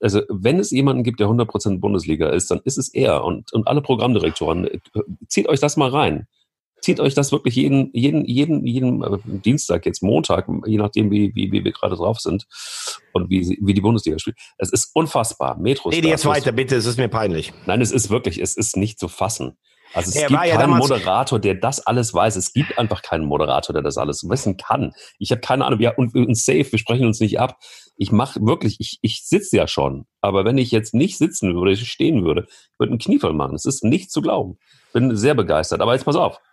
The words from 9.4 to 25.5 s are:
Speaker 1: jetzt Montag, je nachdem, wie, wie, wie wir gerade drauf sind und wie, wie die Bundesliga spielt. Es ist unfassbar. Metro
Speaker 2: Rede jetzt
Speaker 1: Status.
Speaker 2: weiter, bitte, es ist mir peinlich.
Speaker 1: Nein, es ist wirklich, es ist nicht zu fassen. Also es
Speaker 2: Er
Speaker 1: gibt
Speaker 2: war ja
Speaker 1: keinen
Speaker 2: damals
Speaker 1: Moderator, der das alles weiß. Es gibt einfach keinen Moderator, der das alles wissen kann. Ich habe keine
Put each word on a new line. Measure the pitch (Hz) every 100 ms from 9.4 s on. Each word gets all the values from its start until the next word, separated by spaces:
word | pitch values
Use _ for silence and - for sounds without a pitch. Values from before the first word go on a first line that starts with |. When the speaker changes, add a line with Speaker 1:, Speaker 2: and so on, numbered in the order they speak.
| 110 147 - 87 87
Speaker 1:
jetzt | -
Montag, | 95 82 82 90 - 82 110
je | 107
nachdem, | 104 110 104
wie, | 104 101
wie, | 107 98
wie | 98
wir | 95
gerade | - 98 90
drauf | 90 113
sind | - 98 - - - - - - _
und | - 87
wie, | 95 87 -
wie | 101
die | 98
Bundesliga | 101 113 82 78
spielt. | - - - -
Es | -
ist | - -
unfassbar. | 156 160 135 113 - 65 64
Metro | 101 135 -
Speaker 2:
Rede | 165 160
jetzt | 156
Speaker 1:
Status. | 147 147
Speaker 2:
weiter, | 131
bitte, | 117 127 127
es | 110
ist | 120
mir | 117
peinlich. | 113 104 80 - - -
Speaker 1:
Nein, | 107
es | 113
ist | 110 101
wirklich, | 104 - 80
es | - -
ist | 113 92
nicht | 107 -
zu | 90
fassen. | - 98 - 64 - _ _ _ 85
Also | 85
es | 135
Speaker 2:
Er | 147
Speaker 1:
gibt | -
Speaker 2:
war | -
ja | 160
Speaker 1:
keinen | -
Speaker 2:
damals | - -
Speaker 1:
Moderator, | 120 90 101 131 113
der | 98
das | 90 117 139 -
alles | 120 117 85
weiß. | 110 95
Es | -
gibt | 120 - -
einfach | 110 -
keinen | - 82 76
Moderator, | 73 76 67 -
der | 76
das | 73 64
alles | 71 73 87
wissen | 117 101 92
kann. | - 127 - - - -
Ich | -
habe | 120
keine | -